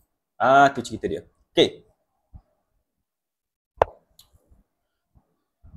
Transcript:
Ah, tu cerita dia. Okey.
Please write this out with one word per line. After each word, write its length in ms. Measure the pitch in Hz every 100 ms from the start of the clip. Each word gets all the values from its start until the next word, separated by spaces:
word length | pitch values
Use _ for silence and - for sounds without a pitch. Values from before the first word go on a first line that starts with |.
| _ _ _ -
Ah, 320 | 117 135 139
tu 80 | 131
cerita 320 | 120 110 98
dia. 160 | 78 - _ _
Okey. 300 | - 139 - _ _ _ _ _ - _ _ _ _ _ _ _ _ _ _ _ _ _ - - - _ _ _ _ _ _ _ _ _ _ _ _ _ _ _ _ -